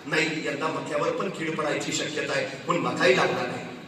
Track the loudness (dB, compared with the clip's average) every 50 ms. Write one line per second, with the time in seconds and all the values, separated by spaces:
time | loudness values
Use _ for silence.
0 | -6 0 2 2 2 2 0 -2 -2 -2 -2 -2 -2 -2 -2 -2 -4 -2 -2 0
1 | 0 0 0 0 -2 -4 -4 -4 -4 -4 -2 -2 0 0 0 -2 -2 -2 -2 -2
2 | -2 -2 -2 -2 -2 0 0 -2 -2 -2 -6 -8 -2 0 0 2 2 0 2 4
3 | 6 6 8 6 6 2 2 0 -2 -4 -4 -6 -8 -8 -10 -6 2